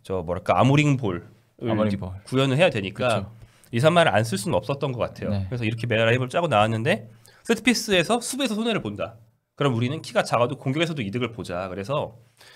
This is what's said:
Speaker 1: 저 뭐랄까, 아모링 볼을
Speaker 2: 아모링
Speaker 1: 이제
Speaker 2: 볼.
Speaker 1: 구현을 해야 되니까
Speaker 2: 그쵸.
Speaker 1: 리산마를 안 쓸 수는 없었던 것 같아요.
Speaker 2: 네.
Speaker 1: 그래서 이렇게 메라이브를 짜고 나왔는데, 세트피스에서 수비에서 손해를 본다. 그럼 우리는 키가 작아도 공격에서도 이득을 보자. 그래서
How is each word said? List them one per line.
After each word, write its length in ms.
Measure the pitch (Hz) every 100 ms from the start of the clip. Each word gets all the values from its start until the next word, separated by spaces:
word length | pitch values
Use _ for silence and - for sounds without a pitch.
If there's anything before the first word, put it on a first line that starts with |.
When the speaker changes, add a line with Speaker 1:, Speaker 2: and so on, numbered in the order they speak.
Speaker 1:
저 180 | - 95
뭐랄까, 360 | 85 87 - 90
아모링 340 | 120 143 147 131
볼을 320 | 101 87 - - _ _
Speaker 2:
아모링 260 | 120 110 107
Speaker 1:
이제 100 | 98
Speaker 2:
볼. 140 | 92 98
Speaker 1:
구현을 320 | - 131 135 131
해야 120 | 180
되니까 380 | 123 98 - 127 104 101
Speaker 2:
그쵸. 60 | - - _ _
Speaker 1:
리산마를 440 | 117 156 175 160 101
안 80 |
쓸 140 | 113 -
수는 180 | - 95
없었던 360 | - 143 147
것 60 | 120
같아요. 300 | 87 - 98
Speaker 2:
네. 140 | 101 95
Speaker 1:
그래서 160 | 123 110
이렇게 200 | 113 123
메라이브를 440 | 110 113 123 127
짜고 180 | 165 175
나왔는데, 640 | 107 107 113 117 190 - - - _
세트피스에서 760 | - 226 254 233 - 190 156 240
수비에서 340 | - 254 269 214
손해를 260 | 233 196
본다. 340 | 107 101 82 - _ _ _ _
그럼 200 | 143 113
우리는 260 | 123 156
키가 220 | - 208
작아도 320 | 180 120 120 135
공격에서도 440 | - 139 165 156
이득을 320 | 98 113 120
보자. 340 | 117 92 87 95
그래서 480 | 90 101 143 104 - _ _ -